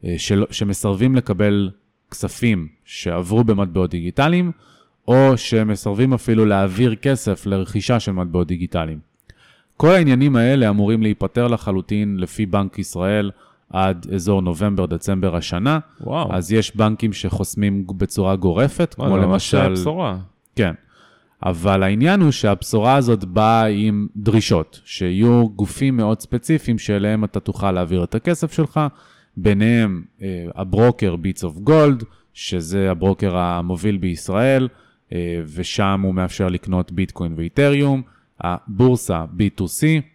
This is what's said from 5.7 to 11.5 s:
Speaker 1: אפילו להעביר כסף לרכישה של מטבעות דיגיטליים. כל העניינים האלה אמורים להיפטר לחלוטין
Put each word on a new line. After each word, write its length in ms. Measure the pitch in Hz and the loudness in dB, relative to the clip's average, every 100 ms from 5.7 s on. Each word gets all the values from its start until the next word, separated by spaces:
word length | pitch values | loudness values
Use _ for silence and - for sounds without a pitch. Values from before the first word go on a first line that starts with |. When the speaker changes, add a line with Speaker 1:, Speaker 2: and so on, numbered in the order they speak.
| 104 - 101 131 | -2 -4 0 0
Speaker 1:
אפילו 320 | 123 - 110 107 | 0 0 2 4
להעביר 500 | 101 98 92 123 110 | 2 0 0 0 0
כסף 500 | 139 135 - 95 - | -2 -2 -2 -4 -2
לרכישה 540 | 98 92 104 95 120 | -2 -2 -4 0 0
של 120 | 107 | 0
מטבעות 360 | 92 90 87 85 | -4 -2 -2 -2
דיגיטליים. 520 | 90 87 87 80 78 - _ _ _ _ _ _ _ | -2 -4 -4 -4 -8 -14 _ _ _ _ _ _ _
כל 120 | 151 | 4
העניינים 460 | 185 156 127 143 127 | 6 6 4 4 4
האלה 340 | 117 139 113 | 4 4 4
אמורים 320 | 101 101 113 | 2 2 2
להיפטר 460 | 107 101 98 - | 0 0 -2 0
לחלוטין 720 | 120 | 0